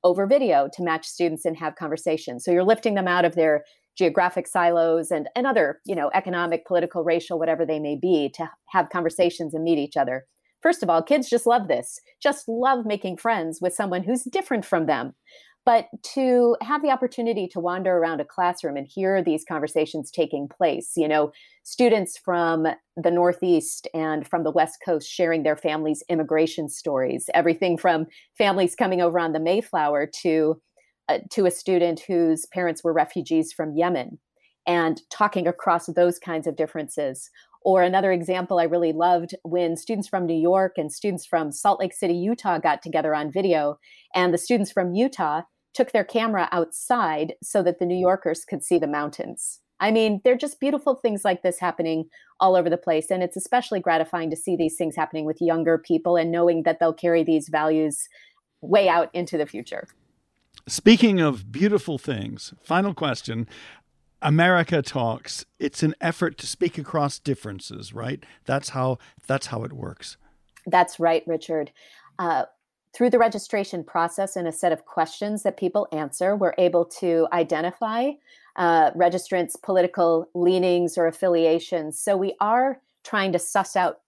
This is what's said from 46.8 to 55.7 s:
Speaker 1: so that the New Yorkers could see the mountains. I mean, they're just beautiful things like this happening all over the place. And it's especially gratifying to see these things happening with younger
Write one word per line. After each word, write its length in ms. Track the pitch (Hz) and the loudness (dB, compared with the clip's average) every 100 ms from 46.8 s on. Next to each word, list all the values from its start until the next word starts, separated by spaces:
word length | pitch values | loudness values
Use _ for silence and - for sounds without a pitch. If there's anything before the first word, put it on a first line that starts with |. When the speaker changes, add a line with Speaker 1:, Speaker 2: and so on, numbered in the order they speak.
| - 240 180 156 160 - | -2 0 0 0 -4 -6
Speaker 1:
so 180 | - 208 | -2 2
that 160 | 180 175 | 2 0
the 60 | 175 | -2
New 120 | 180 | 2
Yorkers 460 | 180 190 175 170 - | 2 2 0 -6 -6
could 180 | 151 | -8
see 160 | - 175 | 0 0
the 80 | 151 | 2
mountains. 720 | 147 147 - - - - - _ _ | -2 -4 -8 -12 -8 -10 -12 _ _
I 120 | 202 | 2
mean, 280 | 220 220 202 | 2 2 2
they're 140 | 254 247 | 2 2
just 220 | 294 - | -2 -2
beautiful 360 | 277 285 294 262 | -2 0 0 0
things 280 | 233 202 | -2 0
like 180 | 202 180 | -2 0
this 180 | 185 175 | -2 -2
happening 500 | 180 - 160 160 160 - _ _ | -4 -2 -2 -2 -6 -14 _ _
all 160 | 190 185 | 4 4
over 140 | 170 | 2
the 80 | 175 | 0
place. 320 | 180 160 156 | 0 0 0
And 140 | 185 | -2
it's 140 | 180 190 | -2 -6
especially 420 | - 247 247 202 | -2 -2 0 -4
gratifying 500 | 180 165 160 175 160 | 0 0 0 -4 -4
to 60 | 160 | -6
see 200 | - 170 | -4 0
these 200 | 160 - | -2 -2
things 200 | 165 151 | -4 -2
happening 300 | 156 160 151 | -4 -4 -4
with 160 | 160 | -2
younger 360 | 170 165 165 | 0 2 2